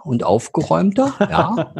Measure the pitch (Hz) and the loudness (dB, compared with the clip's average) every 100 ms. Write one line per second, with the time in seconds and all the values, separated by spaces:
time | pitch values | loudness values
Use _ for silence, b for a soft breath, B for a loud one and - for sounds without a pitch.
0 | - 233 - 110 - 165 147 165 196 202 | -4 -2 0 0 0 -4 0 2 2 2
1 | 269 269 202 165 160 226 - | 0 0 0 2 0 -2 -6